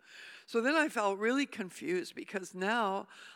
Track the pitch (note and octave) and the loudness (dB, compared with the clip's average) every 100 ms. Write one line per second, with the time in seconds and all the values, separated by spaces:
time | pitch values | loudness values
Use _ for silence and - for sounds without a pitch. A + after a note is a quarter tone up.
0 | - - - - - A#3 A#3+ D#4+ D4+ A3+ | -20 -20 -18 -20 -4 2 4 4 4 4
1 | G#3 G3 G#3+ C4+ C#4 - F#3+ - C#3 F3+ | 2 2 2 2 0 -2 -8 -6 -2 -2
2 | - - - G3+ F#3 F#3 F#3+ A#3+ G#3 F#3+ | -2 -8 -6 -6 -6 -2 0 2 2 0
3 | - - - | -4 -14 -20